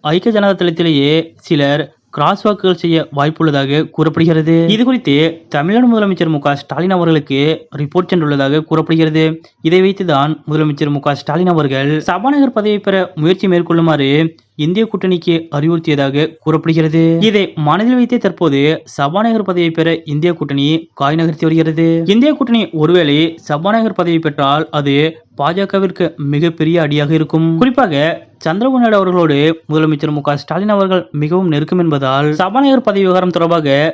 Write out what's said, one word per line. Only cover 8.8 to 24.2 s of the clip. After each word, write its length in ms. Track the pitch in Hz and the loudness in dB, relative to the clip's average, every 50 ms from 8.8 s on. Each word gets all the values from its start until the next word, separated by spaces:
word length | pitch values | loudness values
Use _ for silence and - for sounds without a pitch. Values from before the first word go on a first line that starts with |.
| 156 160 160 160 160 160 151 156 160 160 156 160 - - _ _ _ | 0 0 0 0 2 2 2 2 0 0 -2 -4 -12 -20 _ _ _
இதை 180 | 160 170 185 190 | 0 2 4 2
வைத்துதான் 500 | 190 196 196 190 175 156 139 139 151 156 147 - - | 2 0 -2 -2 -2 0 0 0 0 -2 -6 -6 -4
முதலமைச்சர் 420 | 151 156 156 151 147 143 156 147 | -2 0 0 0 -2 -2 -2 -2
மு 100 | 147 143 | -2 -2
க 140 | 135 147 143 | -2 -2 -4
ஸ்டாலின் 380 | - - - 143 160 185 185 175 | -4 -4 -4 -2 0 0 2 2
அவர்கள் 360 | 160 151 139 135 135 139 143 151 156 | 2 0 0 -2 -2 -2 0 -2 -2
சபாநாயகர் 560 | 147 - 180 185 202 262 285 294 277 262 240 | -2 -2 -4 -2 0 0 2 2 2 0 0
பதவியை 220 | 226 208 214 208 208 | -2 -2 0 -2 -2
பெற 340 | 202 202 190 190 185 - - | -2 0 0 0 0 -2 -4
முயற்சி 340 | - 151 160 185 180 - 196 | -2 0 0 0 0 0 0
மேற்கொள்ளுமாறு 600 | 180 175 170 170 170 170 165 165 156 143 139 135 139 151 160 165 165 - _ _ _ | 2 2 0 0 0 2 2 2 2 2 2 2 2 2 2 0 -4 -8 _ _ _
இந்திய 280 | - 151 156 180 208 226 | -6 -4 -2 0 0 -2
கூட்டணிக்கு 500 | 220 - 190 - 190 185 175 165 - 170 165 165 - | -2 -2 -4 -2 -2 -2 -2 0 0 -2 -2 -2 -4
அறிவுறுத்தியதாக 760 | - 147 143 160 170 165 165 - 151 143 139 139 139 143 151 156 - - | -6 -2 0 0 0 0 0 -2 0 0 0 0 0 0 -2 -2 -4 -8
கூறப்படுகிறது. 640 | _ - 156 160 147 165 165 160 160 160 151 160 165 165 165 165 | _ -2 -2 0 0 0 0 2 0 2 2 2 2 2 2 2
இதை 320 | 170 220 202 208 196 165 - | 2 2 2 2 -2 -2 -4
மனதில் 400 | - 151 147 151 180 220 240 254 | -4 0 0 0 2 2 2 2
வைத்தே 240 | 247 247 240 247 240 | 2 2 2 0 0
தற்போது 420 | - 202 170 - 175 160 139 139 139 147 160 - - | 0 -2 -2 0 0 0 2 2 2 2 0 -2 -6
சபாநாயகர் 600 | - - - 143 143 160 196 214 233 226 220 208 196 | -14 -6 -4 -4 -2 0 0 0 0 0 0 -2 -2
பதவியை 220 | 185 175 170 165 | -2 0 0 -2
பெற 320 | 160 170 160 165 165 165 165 | 0 0 0 0 0 -4 -4
இந்திய 280 | - 147 147 156 175 175 | -6 -6 -2 0 -2 -2
கூட்டணி 340 | 165 156 143 139 139 139 147 156 165 165 - _ | -2 -4 -4 -2 0 0 0 0 -2 -4 -8 _
காய் 240 | - 139 139 151 160 | -4 -2 -2 0 0
நகர்த்தி 260 | 165 165 160 147 - | 0 -2 -2 -2 -2
வருகிறது. 400 | 160 160 165 160 160 160 151 165 165 165 165 165 | 0 2 2 0 0 0 0 0 2 2 0 0
இந்திய 260 | 165 196 226 240 302 302 | 2 2 2 4 2 2
கூட்டணி 300 | - 277 240 233 233 208 170 - | 0 -2 -2 -2 -2 -2 -2 -2
ஒருவேளை 440 | 160 151 156 175 180 170 147 143 147 160 165 165 | -2 0 2 2 2 2 2 2 2 0 0 -4
சபாநாயகர் 600 | - - - 151 147 160 196 214 226 226 220 202 - | -8 -8 -6 -6 -4 -2 0 0 0 0 -2 -2 -2
பதவி 180 | 180 170 170 | -2 0 0
பெற்றால் 480 | 165 | 0